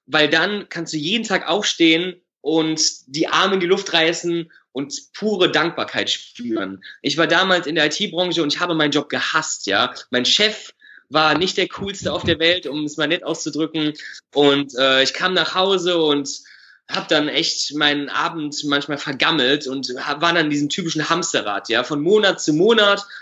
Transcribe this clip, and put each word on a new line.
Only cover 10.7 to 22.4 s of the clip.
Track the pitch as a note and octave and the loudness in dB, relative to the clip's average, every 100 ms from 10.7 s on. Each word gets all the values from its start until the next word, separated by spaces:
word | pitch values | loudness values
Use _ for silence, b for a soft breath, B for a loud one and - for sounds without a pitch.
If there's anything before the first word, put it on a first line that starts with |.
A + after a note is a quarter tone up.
| - B B B | -20 B B B
war | D3+ D#3 D3+ | 2 2 2
nicht | F#3 - | 0 0
der | F3+ | -2
coolste | - G3 G3 E3+ | -4 -8 -6 -4
auf | D#3+ | -2
der | - D#3 | 0 2
Welt, | E3 F3+ D#3 | 2 2 -2
um | D3 | -6
es | D3+ D3+ | -6 -2
mal | D3+ | -2
nett | E3+ | -2
auszudrücken. | C3+ D#3+ D#3+ D3 D#3 D#3+ D3+ D3+ B B - | -2 -6 -4 -4 -2 -2 -4 -4 B B -4
Und, | C#3+ C#3+ C#3 C#3 A#2+ | 4 6 6 0 0
äh, | C3+ C3 | 2 4
ich | C3 | 2
kam | - F3+ | 0 -2
nach | F#3 D#3+ | 0 0
Hause | F3+ F#3+ F#3+ F3 F3 | 0 2 2 2 2
und | D#3 C#3+ C#3 - B B B B B | 2 0 -2 -10 B B B B B
hab | F#3 - | -4 0
dann | D#3 D3 | 2 2
echt | C3 - - - | 0 -2 -2 -4
meinen | D3 D3 D3 C#3 | 0 0 0 -2
Abend | G#2 E3 E3 D3 C#3+ | -2 -2 -4 -8 -6
manchmal | D3 C#3+ C#3+ C#3+ | -2 -2 -2 -6
vergammelt | - C3+ D3+ D#3+ B2 D3 B2+ | -6 0 2 2 2 0 -2
und | C#3 B2+ B2+ | -6 -6 -6
hab, | C#3 C#3+ | -6 -2
war | E3+ | 0
dann | E3+ D3+ | 2 2
in | |
diesem | D3 C#3+ | 0 -2
typischen | - E3 D#3 D3 | -2 -4 -2 0
Hamsterrad, | E3 F3 C3+ G#2 G2+ - | -2 0 -2 -2 -4 -2
ja. | A2+ | 0
Von | - D3 | 0 0
Monat | D#3 G#3+ G3+ - | 4 4 4 2